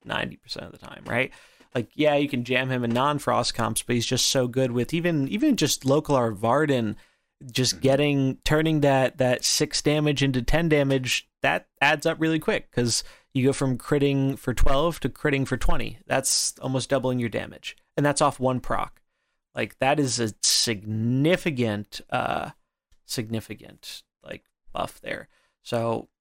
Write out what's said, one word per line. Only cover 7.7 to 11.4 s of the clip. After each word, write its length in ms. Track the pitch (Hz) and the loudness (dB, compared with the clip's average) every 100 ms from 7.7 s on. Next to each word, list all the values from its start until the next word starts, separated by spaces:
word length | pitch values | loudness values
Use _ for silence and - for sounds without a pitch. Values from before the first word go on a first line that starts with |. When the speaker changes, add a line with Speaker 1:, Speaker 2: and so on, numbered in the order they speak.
Speaker 2:
Mm-hmm. 80 | - | 0
Speaker 1:
getting, 560 | 131 135 147 143 135 - | 2 2 2 2 0 -2
turning 360 | - 156 160 156 | 0 2 2 2
that, 380 | 143 135 127 - | 4 4 2 0
that 260 | 127 123 | 0 0
six 380 | - - 151 - | 0 0 -2 -2
damage 400 | 151 151 151 135 | 0 2 0 2
into 200 | 139 127 | 0 0
ten 260 | 120 156 170 | 2 2 4
damage, 600 | 151 139 135 127 - - - | 2 4 0 0 -4 -6 -4